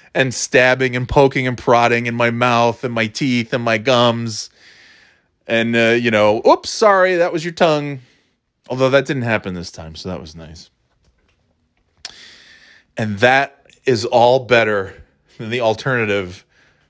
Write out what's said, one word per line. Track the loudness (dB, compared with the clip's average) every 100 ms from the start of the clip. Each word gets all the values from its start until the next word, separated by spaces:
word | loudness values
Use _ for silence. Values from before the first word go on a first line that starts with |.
| _
and | -2 -2
stabbing | -2 0 2 4 2 0 -2
and | 0
poking | 4 4 2 -4
and | -4
prodding | 2 2 4 0 -2
in |
my | -2 -2
mouth | 0 0 2 0 -2
and | -6
my | -4 -4
teeth | -4 -2 -2 -2
and | -4
my | -2 -2
gums. | 0 2 2 0 -6 -10 -14 _ -20 _ -20 _ _ _ _ _ -4
And, | -2 0
uh, | 2 2
you | 2 2
know, | 2 2 4 4
oops, | 2 0
sorry, | 0 2 4 2 0
that | -2
was | -2
your | -8
tongue. | 0 0 0 -4 -12 _ _ _ _ _ _ -10
Although | -2 2
that | 2 0
didn't | -4
happen | -2 -4 -4
this | -12 -14
time, | -16 -18
so | -14 -12
that | -12
was | -14 -20
nice. | -20 -20 -20 _ _ _ _ _ _ _ _ _ _ _ _ _ -20 -20 -20 -20 -20 -20 _ _ _ -8
And | -6 0
that | 2 2 0 _ _ _ -2
is | -2
all | 0 4 4 2
better | 2 2 2 -2 -6 -14 -20 _ _ -14
than | -8
the | -2
alternative, | -2 -2 -2 -2 -2 -2 -4 -12 _ _ _ _